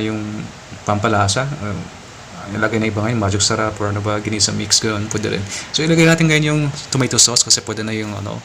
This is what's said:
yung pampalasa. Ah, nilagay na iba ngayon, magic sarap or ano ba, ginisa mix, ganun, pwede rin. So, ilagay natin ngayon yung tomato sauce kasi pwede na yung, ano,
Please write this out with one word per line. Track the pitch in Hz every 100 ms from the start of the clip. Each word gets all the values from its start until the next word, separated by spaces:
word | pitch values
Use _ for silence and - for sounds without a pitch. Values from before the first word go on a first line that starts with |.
yung | 107 107 107 107 113 - - -
pampalasa. | - 104 110 104 101 131 139
Ah, | - 104 87 87 - - - - - 98
nilagay | 104 107 113
na | 110
iba | 104
ngayon, | 107 120
magic | 98 101
sarap | - 110 107 104
or | 104 104
ano |
ba, | 104 104
ginisa | 104 107 101
mix, | 104 104 -
ganun, | 113 107 107
pwede | 107 107 104
rin. | 98 - -
So, | - 160
ilagay | 165
natin | 165 165 160
ngayon | 151 151
yung | 151 147 143 -
tomato | 131 123 120
sauce | - - -
kasi | -
pwede | 110 107 107
na | 110
yung, | 107
ano, | 101 101 113